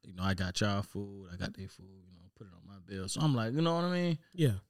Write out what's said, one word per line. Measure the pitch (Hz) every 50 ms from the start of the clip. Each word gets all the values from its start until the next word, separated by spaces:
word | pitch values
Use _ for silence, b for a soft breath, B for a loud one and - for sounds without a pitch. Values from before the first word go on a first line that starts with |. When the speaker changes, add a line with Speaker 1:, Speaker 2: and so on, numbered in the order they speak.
| -
Speaker 1:
You | - 92
know, | 90 92
I | 98 95
got | 90 95 90 92 -
y'all | 107 104 101 101 101
food. | - - 104 101 101 101 98 95 90 87
I |
got | 92 95 - -
their | - 95 -
food. | - - 87 95 95 95 90 90
You | 90 85
know, | 87 98 _
put | - -
it | 95 87
on | 87 -
my | - 101 98 87
bill." | 82 98 95 95 98
So | - -
I'm | 160 156 139
like, | 120 110 113 123
You | 151
know | 165 165 165
what | 170 170
I | 180 180
mean? | 175 175 175 165 151 b b b
Speaker 2:
Yeah. | 180 156 135 101 95 -